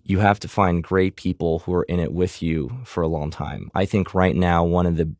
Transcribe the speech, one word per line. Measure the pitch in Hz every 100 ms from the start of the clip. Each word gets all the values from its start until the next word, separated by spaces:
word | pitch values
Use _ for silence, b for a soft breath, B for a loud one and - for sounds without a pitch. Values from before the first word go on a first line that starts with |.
you | - 95
have | 104 101
to | -
find | - 95 87
great | 80 95 95 -
people | 90 87 85 80
who | -
are | 90
in | - 87
it | 85
with | 82 90 -
you | 82 80 67 127
for | 123 -
a | 82
long | 80 76
time. | - 73 - -
I | -
think | 95 104 92
right | 95 92
now, | 76 90 85
one | 85 87 87
of | 82
the | 80